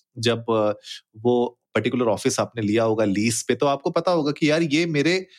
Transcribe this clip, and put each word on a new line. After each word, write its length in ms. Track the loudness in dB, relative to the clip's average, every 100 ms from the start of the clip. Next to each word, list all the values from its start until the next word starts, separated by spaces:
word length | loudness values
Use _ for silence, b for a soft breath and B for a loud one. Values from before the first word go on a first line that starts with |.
| _ -4
जब, 260 | -2 -2 0
अ, 240 | 0 0 -2 B B -20 -4
वो 440 | 2 2 0 -6 _
पर्टिकुलर 300 | -2 -2 0
ऑफिस 360 | 0 0 0 -2
आपने 220 | -2 -4
लिया 220 | 0 2
होगा 200 | 2 2
लीज 380 | 0 0 0 -2
पे, 120 | -2
तो 120 | 0 0
आपको 240 | 0 -2
पता 200 | -2 0
होगा 220 | 0 0
कि 180 | 0 0
यार, 120 | 0
ये 240 | 0 0 0
मेरे, 400 | 0 0 0 -4